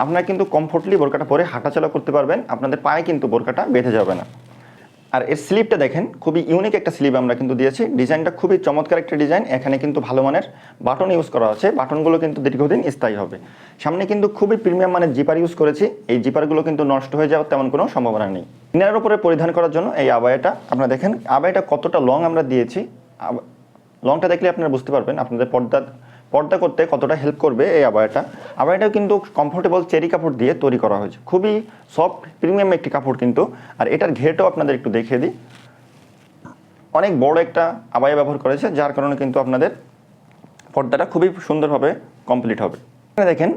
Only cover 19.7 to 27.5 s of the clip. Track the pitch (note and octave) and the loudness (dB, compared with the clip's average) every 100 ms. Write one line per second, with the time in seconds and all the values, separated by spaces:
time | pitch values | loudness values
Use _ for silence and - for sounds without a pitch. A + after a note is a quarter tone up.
19.7 | D#3 G3 - C3+ A#2+ B2 C3 D#3+ - - | 0 -2 0 2 4 4 2 0 -2 -4
20.7 | B2 C3 C3 F#3 A3+ - C#3 E3+ F#3+ F#3+ | -2 0 0 -2 -4 0 0 2 0 0
21.7 | - - F3 B2+ C#3 E3+ E3 C#3 B2+ A#2+ | -2 0 0 2 2 2 0 0 0 0
22.7 | F#3 A3+ - - _ - B2 - - _ | -4 -8 -12 -20 _ -8 -8 -10 -20 _
23.7 | _ _ _ C3 D#3 F3+ E3+ F#3 E3+ D#3+ | _ _ _ -2 0 2 2 0 0 -2
24.7 | C3+ C3 C#3 G#2+ - A#2 A#2 B2 B2+ A#2+ | -2 0 -2 0 -4 -4 -2 0 0 0
25.7 | C#3+ B2 - - - - C#3 D3+ F#3 F3 | 0 -2 -14 -20 -20 -2 -2 0 0 0
26.7 | - E3 C#3 C3 D3+ C#3+ C#3+ D#3 | 0 0 0 0 0 -2 0 0